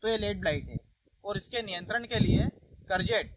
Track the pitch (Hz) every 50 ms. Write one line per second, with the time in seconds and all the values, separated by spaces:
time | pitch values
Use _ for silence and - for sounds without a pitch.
0 | - 220 226 214 208 208 208 185 180 165 151 143 131 - 120 - - _ _ _
1 | _ _ _ _ - 202 202 196 - - - 233 226 202 180 175 175 185 214 240
2 | 240 226 240 220 - - - - - - - - - - - - - - 190 185
3 | 190 208 233 208 160 - -